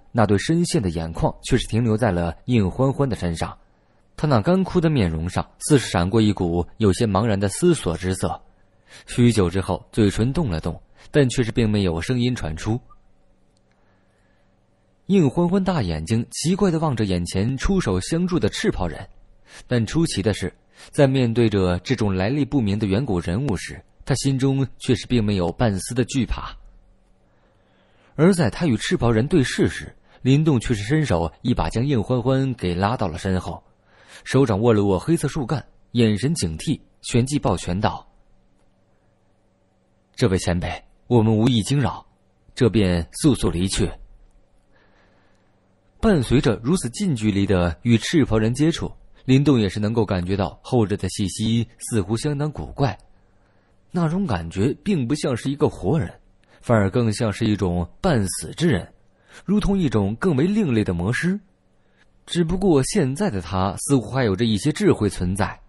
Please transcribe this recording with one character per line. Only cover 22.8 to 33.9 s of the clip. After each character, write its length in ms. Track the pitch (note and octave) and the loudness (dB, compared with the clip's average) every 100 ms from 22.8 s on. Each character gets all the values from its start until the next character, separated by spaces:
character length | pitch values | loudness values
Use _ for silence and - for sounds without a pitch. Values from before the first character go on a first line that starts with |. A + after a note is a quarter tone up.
| G#2+ | 0
远 180 | G2 C#3 | 0 0
古 140 | F2 | -2
人 260 | E2 F#2 D3 | -2 -2 -2
物 100 | F2+ | -4
时， 240 | - C#2 - _ | -6 -14 -18 _
他 120 | - B2 | -4 -2
心 200 | C3+ C3+ | 0 0
中 300 | C3+ C3+ C3+ - | 0 0 -4 -6
却 160 | - A#2+ | -2 -2
是 100 | - | 0
并 160 | B2 | 0
没 140 | G#2 G2 | 0 0
有 160 | E2+ | -2
半 260 | - A#2 F#2+ | 0 0 0
丝 160 | - | -4
的 100 | A#2+ A#2 | -4 -2
惧 200 | C#3 G#2 | -2 -2
怕。 260 | - - - - - _ _ _ _ _ _ _ _ _ _ _ _ _ - | -4 -8 -16 -20 -20 _ _ _ _ _ _ _ _ _ _ _ _ _ 2
而 180 | E3 | 4
在 160 | F3+ B2 | 6 2
他 160 | - E3+ | 0 0
与 100 | G#2+ | 0
赤 180 | - F#3 | 0 0
袍 120 | A#2+ | 2
人 200 | A2 C3 | 2 2
对 160 | E3+ | 2
视 240 | B2 - C#3 | 2 2 0
时， 260 | - D2+ - _ - | 0 -12 -18 _ -4
林 220 | B2+ C#3 | 2 4
动 140 | D#3+ B2 | 4 2
却 160 | - | 0
是 80 | A2 | -4
伸 240 | G#2 D#3 C#3+ | 0 0 2
手 260 | E2+ E2+ - | 0 0 -4
一 120 | A#2 | -2
把 140 | A#2+ D#2+ | 0 0
将 180 | A2 C#3 | -2 0
应 160 | B2+ | 0
欢 180 | F#2 B2+ | 0 -2
欢 320 | A#2 C3 C3+ | 0 0 0
给 200 | A#2+ F#2 | -2 -4
拉 220 | F2 G2+ B2+ | 0 0 0
到 100 | F#2+ | -4
了 100 | D#2+ | -4
身 240 | G2 F#2 | -2 -2
后， 220 | F2+ - - _ _ | -4 -12 -16 _ _